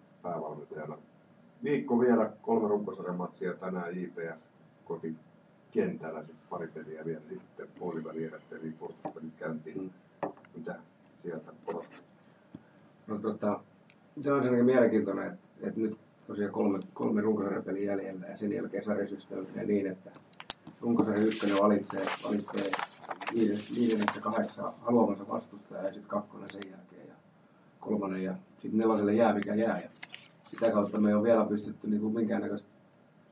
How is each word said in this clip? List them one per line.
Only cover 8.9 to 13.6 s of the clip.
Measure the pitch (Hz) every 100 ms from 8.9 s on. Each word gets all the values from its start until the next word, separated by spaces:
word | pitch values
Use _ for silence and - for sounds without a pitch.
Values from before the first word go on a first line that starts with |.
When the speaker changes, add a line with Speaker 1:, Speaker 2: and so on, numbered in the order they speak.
| - - - 80 -
Speaker 1:
käyntiin. | - 80 - 95
Speaker 2:
Mm. | 92 - _ _ 95 - - -
Speaker 1:
Mitä | 120 - - _ - -
sieltä | 90 80 - - -
odottaa? | - - - - - - - - - - - - - -
Speaker 2:
No | 104
tota, | 107 101 104 101